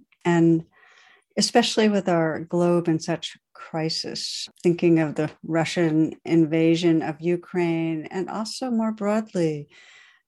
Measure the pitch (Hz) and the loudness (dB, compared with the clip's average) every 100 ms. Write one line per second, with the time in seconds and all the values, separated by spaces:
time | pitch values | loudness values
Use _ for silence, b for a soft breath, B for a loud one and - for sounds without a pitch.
0 | _ _ 175 170 165 160 - b b b | _ _ 0 4 4 4 0 b b b
1 | b b b - 208 247 226 - 214 202 | b b b -4 0 2 2 2 2 2
2 | 185 170 160 151 170 175 175 175 170 160 | 2 2 0 -2 -4 0 2 2 2 -2
3 | - 160 - - _ - - 165 160 - | -2 -6 -8 -16 _ -20 -10 -6 -4 -6
4 | - - - - - _ 180 170 175 165 | -8 -8 -10 -10 -12 _ 0 2 4 4
5 | 156 151 151 - - 165 160 - 165 156 | 2 -2 -6 -6 -4 -2 -2 0 0 2
6 | 156 - - 165 156 160 165 165 175 160 | 0 -2 0 2 4 4 2 4 2 2
7 | 147 151 165 175 175 180 170 165 165 160 | 0 -4 -2 -4 -4 -2 -2 0 -2 -4
8 | 147 190 180 202 220 - 262 226 220 220 | -6 -8 -6 -6 -8 -8 -4 -2 -2 -2
9 | 202 214 220 185 165 151 143 b b b | -2 -2 -2 -2 -2 -2 -10 b b b
10 | b b | b b